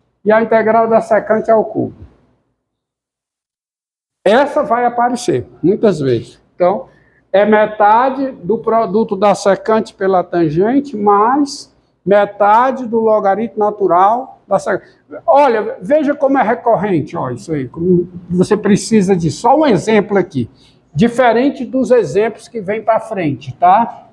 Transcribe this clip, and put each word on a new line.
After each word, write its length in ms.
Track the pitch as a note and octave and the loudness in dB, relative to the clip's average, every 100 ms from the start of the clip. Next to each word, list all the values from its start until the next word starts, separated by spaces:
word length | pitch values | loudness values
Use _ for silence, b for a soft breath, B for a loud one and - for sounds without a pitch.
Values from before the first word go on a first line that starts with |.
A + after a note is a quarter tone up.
| _ _ G3 | _ _ 0
e 60 | |
a 100 | A3 | 2
integral 480 | A3 A3+ G#3+ A3+ A3+ | 2 0 2 2 2
da 100 | A3 | 2
secante 520 | - G#3+ G3+ A3 - | 2 -2 0 -2 2
ao 120 | A3 | 0
cubo. 460 | - C#3 A2+ - - _ _ _ _ _ _ _ _ _ _ _ _ _ _ _ _ _ _ _ _ _ F#3 | 0 -4 -8 -10 -20 _ _ _ _ _ _ _ _ _ _ _ _ _ _ _ _ _ _ _ _ _ 0
Essa 380 | A#3 C#4+ D4+ | 2 2 -2
vai 220 | B3 A#3 A#3+ | -2 0 -2
aparecer 600 | A#3+ A#3 B3 - C3 - - | 0 -2 -2 -4 -4 -6 -4
muitas 360 | D#3+ G#3+ A3+ D#3 | -2 2 0 0
vezes. 420 | C3+ A#2 - - _ | -2 -2 -4 -20 _
Então, 360 | - F3+ F#3 - b b b b | -2 -2 -2 -8 b b b b
é 140 | F#3+ G#3 | 0 2
metade 840 | G#3+ G#3+ - G#3 A3+ C4+ C4 C4+ | 2 0 2 2 4 2 -2 -8
do 260 | B3+ F3 A3+ | -6 -4 -4
produto 580 | A3+ A3+ F#3+ G3+ A3+ F#3+ | -2 -2 0 -2 -2 0
da 180 | G#3 | 0
secante 600 | F#3+ G#3 F#3+ - - - | 2 0 -2 0 -2 -2
pela 300 | - F#3+ F#3+ | -4 0 0
tangente 720 | F3 F3 E3 D#3 G#3 C#4 C#4+ G#3+ | 0 -2 0 0 0 0 -2 -2
mais 760 | G3+ G3+ A3 C#4 C#4+ - - _ _ _ F3 | 0 2 2 0 -2 -6 -18 _ _ _ 0
metade 800 | G3+ G3+ - G3+ A3 C4 B3+ B3 | 2 2 0 2 4 2 -2 -4
do 140 | A3+ | -2
logaritmo 600 | A3 G#3+ A3 G3+ A3+ G#3+ | 0 2 0 -2 -4 -4
natural 840 | G#3 G#3 F#3+ E3+ G3 A#3+ C4 - - | -4 0 0 2 2 0 -6 -14 -4
da 120 | F#3+ | -4
secante. 320 | - F#3+ b b b - - | -2 -6 b b b -8 0
Olha, 520 | C#4+ C#4+ A3 G#3 - | 4 4 2 -4 -8
veja 320 | F#3 D4+ C#4 | 0 0 0
como 240 | D4 C4+ C4+ | -2 0 0
é 60 | |
recorrente, 720 | G#3 A#3+ A#3+ F#3+ G3+ E3+ - E3+ | 0 0 0 0 0 -2 -4 -8
ó, 160 | C3 | -8
isso 220 | B2 - | -8 -8
aí, 160 | D3+ B2 | -8 -8
como 400 | E3 F3 F3 F3+ - - | -4 0 0 0 -8 -6
você 280 | F3+ F3+ G3+ | -2 0 0
precisa 580 | G#3 G3+ - A3 F#3+ F#3 | 2 0 2 0 2 0
de 160 | E3 | -2
só 260 | - A#3 D4 | -2 0 2
um 80 | D4+ | 2
exemplo 520 | F#3 G#3 A3 G3 G3 | 0 0 0 0 -2
aqui, 320 | - C3+ A2+ b b b _ | -2 -4 -8 b b b _
diferente 720 | D3 A#3 A#3+ B3 A3 C#4 - A#3+ | 0 0 2 2 2 0 -2 -6
dos 240 | B3+ G#3+ | -2 2
exemplos 580 | B3 E3 E3+ A3+ - - | 2 2 -2 -2 -6 -14
que 120 | A#3 | -12
vem 240 | F3+ A3 | -8 -6
pra 160 | A3 A3 | -2 -2
frente, 560 | - G#3 D#3 B2+ C3 - | -2 -6 -4 -6 -10 0
tá? 540 | F3 F#3 F#3 - - | 4 4 2 -6 -20